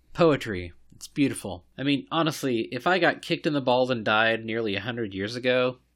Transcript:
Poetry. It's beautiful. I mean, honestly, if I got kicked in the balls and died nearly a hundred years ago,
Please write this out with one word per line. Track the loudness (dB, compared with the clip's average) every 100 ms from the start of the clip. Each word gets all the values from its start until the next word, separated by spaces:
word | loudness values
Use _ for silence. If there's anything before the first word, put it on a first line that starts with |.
| _
Poetry. | 2 4 4 0 -6 -8 -14 -20 -20
It's | -10
beautiful. | 0 0 0 -8 -12 -14 -6
I |
mean, | -2 -2 -2
honestly, | -2 0 -2 -2 -2 -2
if | -4 0
I | 4
got | 2 2
kicked | -4 -2 0
in |
the | 0
balls | 2 4 4
and | 0 2
died | 4 4 2 -2
nearly | -4 -2 -4
a |
hundred | -4 -6 -6
years | -4 -4 -2
ago, | 0 2 2 -2 _